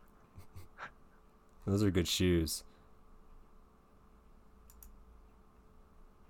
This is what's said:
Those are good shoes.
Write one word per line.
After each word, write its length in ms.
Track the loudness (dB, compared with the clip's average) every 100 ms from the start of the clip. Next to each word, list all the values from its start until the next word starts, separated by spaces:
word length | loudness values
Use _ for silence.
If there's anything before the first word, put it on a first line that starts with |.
| -20 -20 -20 -20 -20 -20 -20 -18 -18 -18 -20 -20 -20 -20 -20 -10 -2
Those 180 | 2
are 60 | 2
good 160 | 2 0
shoes. 560 | 2 2 2 0 -6 -12 -20 -20 -20 -20 -20 -20 -20 -20 -20 -20 -20 -20 -20 -20 -20 -20 -20 -20 -20 -20 -20 -20 -20 -20 -20 -20 -20 -20 -20 -20 -20 -20 -20 -20 -20